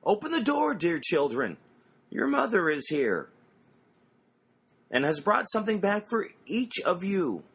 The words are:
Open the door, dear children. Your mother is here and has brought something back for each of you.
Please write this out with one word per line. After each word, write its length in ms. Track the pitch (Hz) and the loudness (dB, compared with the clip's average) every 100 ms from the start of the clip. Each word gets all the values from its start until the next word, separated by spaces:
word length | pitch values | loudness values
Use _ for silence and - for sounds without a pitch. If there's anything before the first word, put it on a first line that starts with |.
Open 260 | - 208 311 | 0 0 0
the 100 | 320 | 0
door, 340 | 226 294 302 | 2 2 0
dear 240 | 233 165 165 | 0 0 0
children. 580 | - 160 143 117 120 76 _ _ _ _ _ | 0 0 0 0 -4 -6 _ _ _ _ _
Your 160 | - 135 | -2 2
mother 440 | 285 269 214 165 | 2 2 2 2
is 180 | 147 - | 0 -2
here 400 | 151 123 90 67 _ _ _ _ _ _ _ _ _ _ _ _ _ _ _ _ | 0 0 0 -4 _ _ _ _ _ _ _ _ _ _ _ _ _ _ _ _
and 140 | 123 | 0
has 160 | 143 151 | 0 0
brought 300 | 170 214 214 | 2 0 2
something 300 | 220 208 214 | -2 0 0
back 280 | 196 208 208 | 0 0 -2
for 200 | 226 - - - | -4 -4 -10 -6
each 340 | 214 247 - | -4 -2 -2
of 240 | - 175 | -2 -2
you. 380 | 190 196 160 90 - | 0 0 0 -2 -8